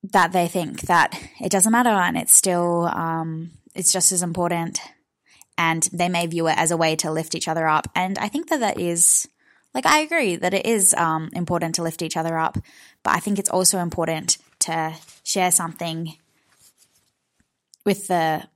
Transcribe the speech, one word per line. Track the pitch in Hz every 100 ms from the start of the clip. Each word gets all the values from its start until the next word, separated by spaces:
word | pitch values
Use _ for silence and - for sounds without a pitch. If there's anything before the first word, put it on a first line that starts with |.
| 196
that | 196 170
they | 185 170
think | 190 156 -
that | - 175 143 - - -
it | -
doesn't | 196 220
matter | 226 247
and | 202 180 165
it's | -
still, | - 190 175 175 170 170
um, | - 165 165 165 160 165 - _
it's | - 175
just | 185 180
as | 185
important, | 180 165 170 170 165 - - _ _ _ _ _ - -
and | 165 165 170
they | 170 175
may | 175 170
view | 170 165
it | -
as | 165
a | 170
way | 165 156
to | 160
lift | 156 160 165
each | -
other | 160 160
up. | 156 -
And | - 185 190
I | 214
think | 285 349
that | 302
that | 220 -
is, | 175 170 - - - _ _ _ _
like, | - 254
I | 302
agree | 311 330 233 170
that | 180
it | 196 -
is, | 226 185
um, | - 165 160 160
important | - 170 175 165 165
to |
lift | 165 160
each | 160 160
other | 165 165
up, | 160 - - - - _
but | -
I | -
think | 208 202
it's | 190
also | 185 185 190
important | 175 - 165 160 175 - _ _
to | - 165 160 156 - -
share | - 196 180
something | 175 165 165 170 165 165 156 _ _ _ _ _ _ _ _ _ _ _ _ _ _ _ - -
with | 196 -
the | 180 160 156 -